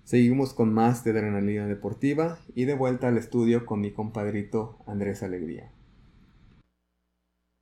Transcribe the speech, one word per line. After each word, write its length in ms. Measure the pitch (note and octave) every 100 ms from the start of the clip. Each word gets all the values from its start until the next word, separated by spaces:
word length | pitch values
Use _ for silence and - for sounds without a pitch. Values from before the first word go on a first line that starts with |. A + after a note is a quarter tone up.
Seguimos 520 | - B2 A#2+ C3+ C3+
con 180 | - A2
más 320 | A2 A#2 B2
de 80 | A#2
Adrenalina 540 | A2 G#2+ G2+ G2+ G#2 G#2
Deportiva 720 | G2+ G2+ - C#3 C#3+ E3 E3 -
y 100 | A#2+
de 100 | B2+
vuelta 340 | C#3 C3 B2 B2
al 100 | A2+
estudio 480 | A#2 B2 A#2 A#2 A#2+
con 140 | G#2
mi 120 | G2+
compadrito 840 | G#2 G#2+ G#2+ G#2 G#2 G2+ A2+ A2 - -
Andrés 360 | G2+ G2+ F#2+
Alegría. 480 | G2 F2+ D#2+ - - - - - - - - _ - - _ _ _ _ _ _ _ _ _ _